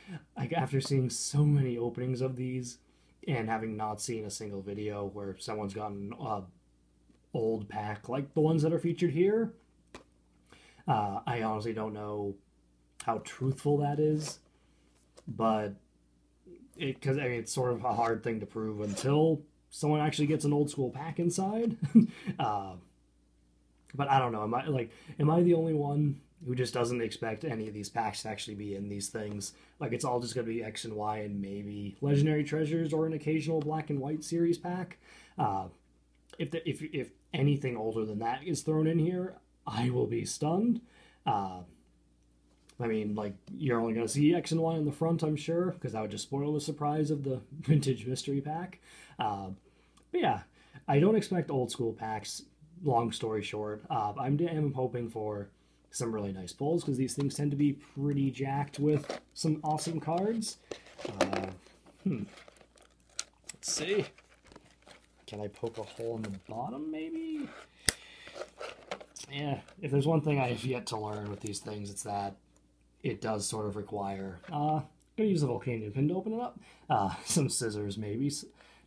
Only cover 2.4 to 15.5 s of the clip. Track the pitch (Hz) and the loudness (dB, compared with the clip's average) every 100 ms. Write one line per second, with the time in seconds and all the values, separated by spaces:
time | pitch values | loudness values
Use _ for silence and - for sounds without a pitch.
2.4 | 127 127 123 - _ _ _ _ - 127 | -4 -4 -6 -12 _ _ _ _ -2 -2
3.4 | 110 113 113 107 110 104 - 113 107 - | 0 -2 -2 -4 -4 -4 -4 -4 -6 -8
4.4 | 107 98 95 101 104 104 101 104 98 92 | -6 -6 -6 -6 -4 -4 -6 -6 -8 -8
5.4 | - 107 101 104 107 101 101 120 131 104 | -6 -4 -4 -4 -6 -6 -8 -8 -4 -4
6.4 | 92 - _ _ _ _ _ _ _ 123 | -6 -16 _ _ _ _ _ _ _ 0
7.4 | 110 110 101 107 107 104 - 135 139 - | 2 0 -2 -6 -4 -6 -4 -4 -2 2
8.4 | 156 160 156 170 175 165 175 143 190 220 | 4 4 4 2 0 0 0 4 4 4
9.4 | 226 - _ _ _ - - _ _ _ | 2 -4 _ _ _ -20 -20 _ _ _
10.4 | _ - - - - 117 104 98 - 120 | _ -20 -20 -10 0 2 2 -2 -4 -2
11.4 | 110 110 113 110 107 104 104 104 101 98 | -2 -2 -2 -4 -4 -6 -6 -4 -4 -6
12.4 | _ _ _ _ _ _ - 107 - - | _ _ _ _ _ _ -4 -2 -4 -4
13.4 | 131 131 147 147 143 147 151 151 151 - | -2 0 2 4 2 2 4 2 -2 -10
14.4 | _ _ _ _ _ _ _ - - 113 | _ _ _ _ _ _ _ -16 -12 0
15.4 | 113 | 2